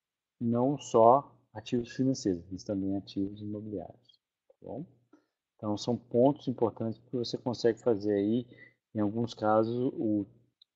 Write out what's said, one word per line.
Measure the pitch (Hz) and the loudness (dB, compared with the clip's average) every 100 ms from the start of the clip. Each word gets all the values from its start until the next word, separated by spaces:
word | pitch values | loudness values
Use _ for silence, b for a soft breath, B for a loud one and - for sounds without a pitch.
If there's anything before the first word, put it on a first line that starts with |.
| _ _ _ _ | _ _ _ _
não | 117 117 131 151 | -2 0 0 -2
só | - 120 113 135 - - _ | 0 6 8 8 4 -12 _
ativos | 107 - 123 120 | -16 -6 -4 -4
financeiros, | - 131 127 104 87 87 | -2 -2 0 -2 -4 -6
mas | 92 | -12
também | - 98 98 95 | -6 -4 -4 -6
ativos | 95 98 98 104 | -6 -6 -6 -8
imobiliários, | 104 104 107 98 82 - _ _ _ _ _ | -10 -10 -10 -10 -10 -16 _ _ _ _ _
tá | _ | _
bom? | - 113 175 _ _ b b b _ _ | -16 -14 -14 _ _ b b b _ _
Então, | 107 104 | -6 -4
são | - 117 | -2 -4
pontos | - 120 131 143 - | 0 4 4 2 -4
importantes | 117 110 - 113 110 | -2 -2 -2 -6 -8
que | _ 123 | _ -6
você | 113 - | -6 -6
consegue | 127 113 117 107 | -6 0 0 2
fazer | 127 104 104 | 0 0 2
aí, | 101 101 120 120 B B B _ | 2 2 0 -2 B B B _
em | 110 | -4
alguns | 104 110 120 | -2 -2 -6
casos, | - 107 110 113 120 123 | -2 2 2 2 0 -2
o | - 117 104 98 _ _ _ _ | -2 -2 -2 -4 _ _ _ _